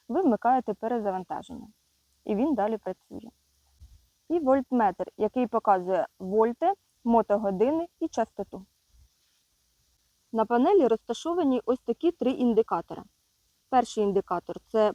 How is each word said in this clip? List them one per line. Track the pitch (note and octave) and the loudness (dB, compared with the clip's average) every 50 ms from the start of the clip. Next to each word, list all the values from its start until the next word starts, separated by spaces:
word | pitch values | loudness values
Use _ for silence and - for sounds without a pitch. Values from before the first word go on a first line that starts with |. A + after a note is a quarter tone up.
| _ | _
ви | - A#3 E4+ | -6 -2 0
вмикаєте | G4 C#4 G#3+ - - A#3 C4 C4 - A3+ G3 | 2 2 2 2 2 2 0 0 0 -4 -6
перезавантаження. | - A3 A3+ B3 A#3 G#3 G3+ F#3 F#3 F3+ - - - F#3 - D#3 - - - _ _ _ _ _ _ _ _ _ _ _ | -6 -6 -4 -4 -4 -4 -4 -4 -4 -6 -8 -10 -12 -10 -12 -16 -16 -16 -18 _ _ _ _ _ _ _ _ _ _ _
І | - G#3+ | -4 -2
він | G3 C4 E4 C#4+ | 0 0 0 0
далі | F#3+ G3 G#3+ A3+ | 0 -2 -2 -4
працює. | G#3 - F#3 F#3+ - _ _ - - A3 A#3 - _ _ _ _ _ _ _ _ _ - - - - _ _ _ _ _ - | -6 -8 -10 -12 -12 _ _ -20 -18 -18 -20 -20 _ _ _ _ _ _ _ _ _ -20 -20 -20 -20 _ _ _ _ _ -4
І | D#4+ F4 | -2 0
вольтметр, | D4 B3+ C4+ C#4 C4 - B3+ A#3+ A3 F#3+ F3 - - - - | 2 2 2 2 2 0 0 0 2 0 0 -2 -8 -10 -4
який | - G#3+ G#3 - B3+ B3 | -4 -4 -2 -2 -2 -2
показує | G#3+ - A3+ - A3 - F3+ F3+ F#3 F#3+ E3+ D3 - _ - | -2 -2 0 2 2 2 2 0 0 -2 -2 -2 -4 _ -12
вольти, | F#3+ F#3 G3 A3 A3 A#3+ A#3+ - E4 F#4 G4+ - _ _ _ _ - | -8 -2 0 2 2 2 0 -2 -2 -2 -2 -4 _ _ _ _ -2
мотогодини | A#3+ A#3 A#3 G#3+ - D4+ A3+ G#3+ G3 F#3+ F#3 A3 C4+ D#4 E4 E4+ - _ _ | 2 2 2 2 2 0 0 0 0 2 2 2 2 2 0 -4 -6 _ _
і | E4 | -8
частоту. | D#4+ - B3 A3+ - _ - G3 - - F#3+ G3 - _ _ _ _ _ _ _ _ _ _ _ _ _ _ _ _ _ _ _ _ _ _ _ _ _ _ _ _ _ _ _ _ | -4 -4 -4 -4 -4 _ -10 -12 -12 -14 -16 -18 -20 _ _ _ _ _ _ _ _ _ _ _ _ _ _ _ _ _ _ _ _ _ _ _ _ _ _ _ _ _ _ _ _
На | - A3 A3 | -4 -4 0
панелі | - A#3+ A#3+ C4 F4 G#4 F#4+ C4+ | 0 2 2 4 4 4 4 4
розташовані | A3 A3+ - _ - A#3 - - D#4+ F4 F#4 E4 C4+ B3+ A#3+ - | 4 2 0 _ -6 -10 -6 -6 -4 -2 0 0 0 0 0 0
ось | G#3+ B3+ - | -2 -4 -2
такі | _ - A3+ - - F4 | _ -6 -4 -2 -2 -2
три | E4+ _ - B3+ | -2 _ -2 -2
індикатори. | C4+ - B3 A#3+ A3 G#3 A3+ - F#3 E3+ - - - - - - _ _ _ _ _ _ _ _ _ _ _ _ | 0 0 0 2 2 2 2 2 -2 -6 -6 -8 -14 -16 -16 -18 _ _ _ _ _ _ _ _ _ _ _ _
Перший | C4 B3+ A3+ - - A3 G#3 | 2 2 2 2 0 0 0
індикатор — | G3+ F#3 G3 - - F3+ F3 - - E3+ - - | 2 2 0 0 -2 -4 -6 -6 -8 -12 -14 -10
це | _ - A3 G#3+ G#3 | _ 2 2 2 2